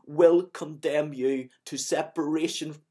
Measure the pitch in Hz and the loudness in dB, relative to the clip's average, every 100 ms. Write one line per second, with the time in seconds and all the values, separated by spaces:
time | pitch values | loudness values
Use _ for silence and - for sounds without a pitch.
0 | - 147 170 175 180 - 156 151 156 147 | -6 6 6 6 2 -6 -12 -6 -2 -2
1 | 151 135 131 135 127 _ - 139 - 156 | -2 -2 -2 -2 -6 _ -12 -10 -4 -4
2 | 156 - 147 156 165 - 156 151 _ | -4 -4 -2 -2 -2 -4 -10 -12 _